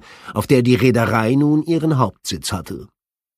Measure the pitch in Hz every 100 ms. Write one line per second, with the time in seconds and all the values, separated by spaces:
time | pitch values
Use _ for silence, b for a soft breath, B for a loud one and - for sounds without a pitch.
0 | B B B 107 - 135 123 123 127 120
1 | 113 113 110 135 147 151 156 165 160 139
2 | 107 - - 85 - 98 80 80 98 _
3 | _ _ _